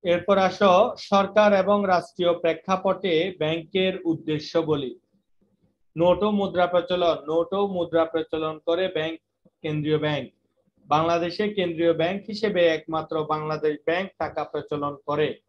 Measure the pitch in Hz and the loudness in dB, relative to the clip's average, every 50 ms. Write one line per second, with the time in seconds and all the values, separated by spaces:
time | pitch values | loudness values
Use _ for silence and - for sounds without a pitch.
0 | - 180 175 175 175 - 202 190 190 185 185 - 208 196 180 185 202 202 - - | 0 0 0 0 2 2 2 4 4 2 2 4 4 6 8 6 6 4 0 -8
1 | - - 202 196 196 190 196 214 214 208 202 190 185 190 202 208 202 190 185 175 | -4 0 2 2 2 2 4 4 6 6 6 4 4 2 2 2 2 2 2 0
2 | 170 - _ - 180 170 170 170 170 165 160 160 _ - 190 185 190 196 185 185 | 0 -4 _ 0 2 2 2 2 2 0 -2 -2 _ -2 -2 0 0 0 -2 0
3 | 196 190 165 156 170 196 185 - 156 151 160 170 165 - - 190 185 185 185 190 | -2 0 0 0 0 -2 -4 -4 -2 -2 -2 -2 -6 -4 -2 0 0 0 -2 -2
4 | - 170 160 - - 151 156 147 151 - - 170 160 151 156 143 139 123 120 - | -2 -2 -4 -2 -2 -4 -4 -4 -6 -2 -2 -2 0 0 -2 -2 -2 -8 -10 -14
5 | _ _ _ _ _ _ _ _ _ _ _ _ _ _ _ _ _ _ _ 156 | _ _ _ _ _ _ _ _ _ _ _ _ _ _ _ _ _ _ _ 0
6 | 170 180 180 175 202 214 214 202 196 196 165 175 180 175 175 180 170 175 185 180 | 2 2 4 2 2 0 0 0 -2 -2 0 0 0 2 2 0 0 0 -2 0
7 | 180 170 156 - - - 160 165 170 165 - 202 202 202 190 180 170 165 - 165 | 0 0 0 -2 -4 -2 -2 -2 -2 -2 -2 -2 -2 -2 -2 -4 -6 -2 0 0
8 | 160 160 165 160 160 - - 156 156 156 160 156 _ - 165 170 190 185 185 156 | 0 0 -2 -6 -4 -4 -6 -6 -4 -6 -8 -8 _ -2 -2 0 -2 -2 -2 -4
9 | 156 160 165 - _ _ _ _ _ _ _ _ - 160 151 151 147 151 156 147 | -4 -4 -6 -10 _ _ _ _ _ _ _ _ -6 -4 -4 -4 -2 0 0 0
10 | 143 151 151 139 127 113 _ _ _ _ _ _ _ _ _ _ _ - 143 151 | 0 0 -2 -2 -6 -8 _ _ _ _ _ _ _ _ _ _ _ 0 0 0
11 | 165 170 170 170 170 175 170 - 214 208 208 208 180 175 165 156 170 170 165 160 | 2 2 0 0 0 -4 -2 -2 -4 -2 0 -2 -2 -2 -2 0 2 2 2 2
12 | 165 170 190 202 - - 208 - 226 208 180 180 175 165 160 156 - - 160 160 | 0 -2 -2 -6 -8 -10 -8 -4 -2 -2 2 4 4 4 2 0 -4 -6 -6 -6
13 | 160 - 160 160 151 151 151 151 151 156 156 156 151 156 151 147 _ - 165 175 | -6 -4 -4 -4 -2 -2 -4 -4 -2 -4 -6 -2 -2 -2 -2 -2 _ -2 -2 -2
14 | 196 185 _ _ 165 151 147 156 147 - - 147 143 - 151 143 143 143 143 139 | -4 -6 _ _ -8 -6 -6 -8 -8 -6 -8 -10 -6 -6 -6 -4 -4 -6 -6 -8
15 | _ - 147 151 151 139 113 - _ | _ -4 -2 0 0 -2 -2 -8 _